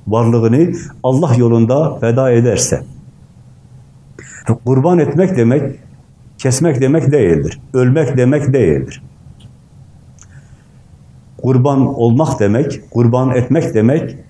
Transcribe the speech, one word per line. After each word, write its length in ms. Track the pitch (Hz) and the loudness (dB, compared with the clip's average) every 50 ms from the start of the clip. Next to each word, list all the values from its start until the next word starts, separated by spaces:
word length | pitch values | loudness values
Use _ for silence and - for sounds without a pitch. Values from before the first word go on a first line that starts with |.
| _ - | _ -2
Varlığını 640 | 104 113 120 117 117 120 113 113 117 135 165 180 - - - - - - - | -2 0 0 2 0 0 0 0 2 2 0 0 -2 -8 -12 -16 -20 -6 -4
Allah 320 | 127 131 131 175 156 120 | -2 -2 0 0 0 0
yolunda 640 | 120 123 117 117 117 113 110 127 143 160 147 147 - | 2 2 2 2 2 2 2 0 0 -2 -2 -4 -4
feda 320 | - 117 117 123 131 131 | -4 -2 0 0 0 2
ederse. 520 | 120 117 120 123 165 165 - - - - - - - - - - - - - - - - - - - - _ - - - - - _ - - - - - - - - - - - 113 - - | 2 2 2 2 0 -2 -2 -4 -4 -6 -6 -12 -20 -20 -20 -20 -20 -20 -20 -20 -20 -20 -20 -20 -20 -20 _ -20 -20 -20 -20 -20 _ -20 -20 -20 -20 -20 -20 -20 -20 -16 -4 -4 -4 -4 0
Kurban 340 | 117 131 131 131 170 180 175 | 0 0 2 2 2 2 2
etmek 380 | 151 - - 151 185 185 185 127 | 0 0 0 0 0 0 2 0
demek, 420 | 117 113 127 139 - - - - - - - - - _ - _ - - - - | 0 2 2 0 -2 -4 -8 -12 -18 -20 -20 -20 -20 _ -20 _ -20 -20 -20 -6
kesmek 440 | - 135 123 - 165 170 147 123 | -4 -2 -2 0 0 0 0 0
demek 300 | 131 131 143 - 120 127 | 0 0 0 0 0 0
değildir. 480 | 143 147 117 90 82 78 71 - - - - - - | 0 2 2 2 2 0 0 -6 -8 -12 -18 -6 -2
Ölmek 440 | 131 127 127 131 160 156 120 135 127 | 0 2 2 2 0 0 0 0 0
demek 360 | 123 123 143 151 143 131 131 | 0 2 0 0 -2 0 0
değildir. 500 | 135 113 85 76 67 65 - - - - - - - - - - - - - - - - _ - - - - - - - - - - - - - - - - - - - _ - - - - - - - - - - - - - - | 0 2 2 0 -2 -4 -8 -14 -20 -20 -20 -20 -20 -20 -20 -20 -20 -20 -20 -20 -20 -20 _ -20 -20 -20 -20 -20 -20 -20 -20 -20 -20 -20 -20 -20 -20 -20 -20 -20 -20 -20 _ -20 -20 -20 -20 -20 -20 -20 -20 -20 -20 -20 -20 -20 -6
Kurban 580 | - 120 135 127 123 143 139 135 131 - - - | -2 0 2 2 2 2 2 2 0 0 0 0
olmak 400 | 117 120 117 131 156 - - - | 0 2 2 2 0 0 0 -2
demek, 520 | 104 101 104 117 151 151 - - - - | 0 0 0 0 -2 -2 -4 -10 -14 -8
kurban 380 | - 117 120 117 117 127 131 131 123 | -2 0 2 2 2 2 0 0 0
etmek 380 | 123 120 - 135 165 160 - - | -2 -2 0 0 -2 -2 -2 -2
demek 440 | 110 110 113 139 165 175 - - - - - | 0 2 2 2 0 -2 -6 -12 -16 -20 -20